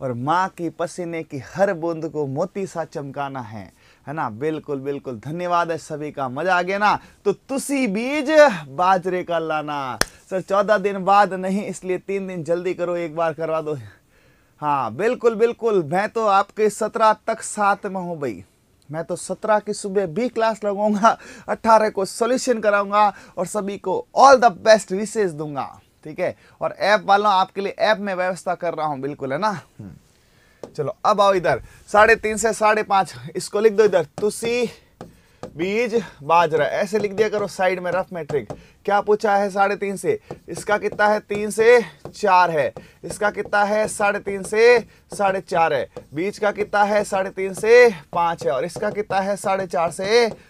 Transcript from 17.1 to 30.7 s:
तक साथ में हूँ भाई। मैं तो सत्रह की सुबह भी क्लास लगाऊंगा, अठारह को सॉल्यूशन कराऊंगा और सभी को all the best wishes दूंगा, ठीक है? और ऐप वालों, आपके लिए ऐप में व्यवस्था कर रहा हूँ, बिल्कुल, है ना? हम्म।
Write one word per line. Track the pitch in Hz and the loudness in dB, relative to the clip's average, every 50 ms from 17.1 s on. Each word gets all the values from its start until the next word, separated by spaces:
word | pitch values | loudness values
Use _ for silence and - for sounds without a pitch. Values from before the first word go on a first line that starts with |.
| 208 - _ - | 4 2 _ -6
तक | 220 220 | -6 -6
साथ | - - - 214 208 196 202 196 - | -6 -8 -4 0 2 2 2 0 -2
में | 202 190 190 | -8 -8 -8
हूँ | 175 175 170 151 | -8 -8 -8 -6
भाई। | 139 123 101 85 95 _ _ _ _ _ _ _ _ - | -6 -6 -6 -8 -12 _ _ _ _ _ _ _ _ -12
मैं | 147 160 165 | -10 -8 -8
तो | - 180 | -6 -8
सत्रह | - - - 185 - - 208 214 208 | -8 -8 -8 -8 -4 0 0 0 0
की | - 214 202 | 0 -2 -8
सुबह | - - 202 190 202 196 | -8 -6 -4 -2 -2 -2
भी | 165 151 196 247 240 | -2 -2 -2 -4 -2
क्लास | - 226 220 226 220 - 208 | -2 -2 -2 -2 -2 -2 -4
लगाऊंगा, | 202 202 196 208 214 214 202 220 226 - - - - - - - - | -4 -2 0 0 0 2 2 2 2 2 0 -4 -16 -20 -12 -8 -6
अठारह | 208 - - 226 226 220 214 214 | -6 -2 4 6 6 6 6 4
को | - 196 190 | -2 -2 -4
सॉल्यूशन | 185 - - 226 226 254 247 - 262 240 226 | -4 -4 -2 -2 0 0 0 0 0 -2 0
कराऊंगा | 202 208 202 202 202 196 202 208 214 202 - - - - - - | 2 2 2 2 2 0 2 2 2 2 0 -4 -12 -12 -8 -6
और | 185 | -6
सभी | 170 - 214 190 196 202 - | -4 -4 -6 -6 -6 -6 -6
को | - 190 175 123 - _ - 196 | -4 -4 -4 -4 -4 _ 2 6
all | 247 277 269 247 | 8 8 8 8
the | 240 233 170 - 196 | 6 4 2 2 4
best | 220 220 208 - - 185 | 4 4 4 4 0 -6
wishes | 196 214 202 - 226 208 180 151 | -6 -6 -4 -2 -2 -2 -2 -2
दूंगा, | 147 156 151 143 135 113 - - - - _ _ _ - | -6 -8 -8 -8 -8 -8 -10 -12 -18 -20 _ _ _ -18
ठीक | 156 151 - | -14 -8 -6
है? | 180 143 104 - _ _ _ - | -4 -4 -6 -8 _ _ _ -6
और | 151 160 - - | -6 -6 -4 -2
ऐप | 151 190 214 208 170 | 0 2 2 2 4
वालों, | 180 196 202 208 208 | 4 4 4 4 4
आपके | 196 185 190 - - 196 | 2 2 2 0 -4 -6
लिए | 196 185 - - | -6 -6 -4 0
ऐप | - 208 220 190 | 0 0 2 0
में | 202 202 185 | -2 -4 -4
व्यवस्था | 180 180 185 190 160 - 190 175 | -2 -2 -4 -4 -4 -4 -6 -4
कर | - 175 170 156 | -4 -4 -4 -4
रहा | 156 156 | -4 -4
हूँ, | 156 147 131 | -4 -4 -4
बिल्कुल, | 135 143 147 - 135 131 135 | -6 -8 -8 -6 -6 -6 -4
है | 156 | -2
ना? | 202 214 | -2 -2
हम्म। | 196 - - _ _ - 107 92 - - _ _ _ _ _ _ _ _ _ _ _ _ - - | -4 -6 -10 _ _ -18 -18 -18 -18 -20 _ _ _ _ _ _ _ _ _ _ _ _ -18 -12